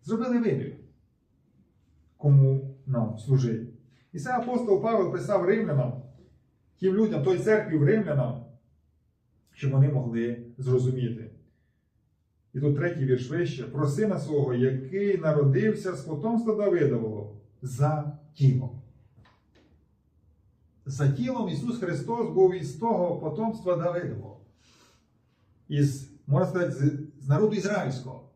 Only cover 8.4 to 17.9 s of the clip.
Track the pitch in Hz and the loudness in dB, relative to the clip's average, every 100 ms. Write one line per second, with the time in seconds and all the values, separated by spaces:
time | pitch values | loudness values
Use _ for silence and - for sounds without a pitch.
8.4 | - - _ _ _ _ _ _ _ _ | -12 -20 _ _ _ _ _ _ _ _
9.4 | _ - 135 135 135 127 120 117 120 120 | _ -6 -2 4 4 4 -2 -2 -4 -6
10.4 | - - 127 127 127 127 113 110 110 - | -12 -10 0 0 2 -2 -4 -6 -12 -18
11.4 | _ _ _ _ _ _ _ _ _ _ | _ _ _ _ _ _ _ _ _ _
12.4 | _ 135 147 - 175 165 131 123 - 160 | _ -2 0 2 0 -2 0 0 0 -2
13.4 | 175 - 110 139 143 - 214 170 135 147 | -2 -4 -8 -2 -2 0 0 -2 -2 0
14.4 | 127 123 131 131 - 190 202 180 156 147 | 0 2 2 0 -6 -2 0 0 2 4
15.4 | 139 165 214 - 185 147 - - 220 233 | 4 4 2 0 -4 -6 -8 -6 -2 0
16.4 | 226 202 202 175 139 120 110 104 - - | 0 0 2 4 2 2 -4 -6 -12 -16
17.4 | - _ 131 - 151 | -20 _ -12 0 0